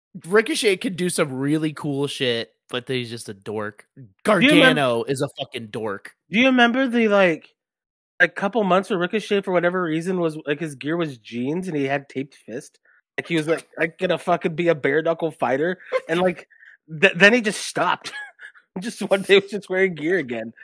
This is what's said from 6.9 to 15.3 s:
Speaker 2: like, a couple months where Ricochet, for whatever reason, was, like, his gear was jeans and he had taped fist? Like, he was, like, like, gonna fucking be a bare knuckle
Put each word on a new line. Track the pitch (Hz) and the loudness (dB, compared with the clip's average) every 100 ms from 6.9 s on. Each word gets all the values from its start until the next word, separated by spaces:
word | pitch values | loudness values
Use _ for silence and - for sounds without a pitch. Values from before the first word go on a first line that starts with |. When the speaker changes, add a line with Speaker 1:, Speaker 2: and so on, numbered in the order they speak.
| 233 220 | 2 4
Speaker 2:
like, | 202 185 156 - _ _ _ _ _ _ - | 4 4 2 -8 _ _ _ _ _ _ 0
a | 170 | 0
couple | - 196 233 | 0 -2 0
months | 196 180 190 | 4 2 2
where | 190 | -2
Ricochet, | 175 220 - 202 | 0 -2 0 -2
for | 196 | 0
whatever | 180 175 185 | 2 2 0
reason, | 175 156 175 185 | -2 -2 -2 0
was, | 165 156 143 | 0 -2 -4
like, | 147 | -4
his | 160 131 | -6 -6
gear | 139 170 | -4 -2
was | 160 123 | -4 -6
jeans | - 120 127 170 185 | -10 -6 -4 -4 -4
and | 151 | -4
he | 135 | -2
had | 143 135 | -4 -6
taped | 135 135 - | -8 -10 -12
fist? | - 120 - _ _ _ _ - | -14 -14 -14 _ _ _ _ -10
Like, | - | -2
he | 165 | 0
was, | 151 | 2
like, | 151 - - | 0 -2 -4
like, | 165 - | -4 -2
gonna | 185 165 | -2 0
fucking | - 170 185 160 | 0 0 0 0
be | 170 | 0
a | 156 | 2
bare | 135 147 | 2 2
knuckle | 165 165 165 | 0 0 -2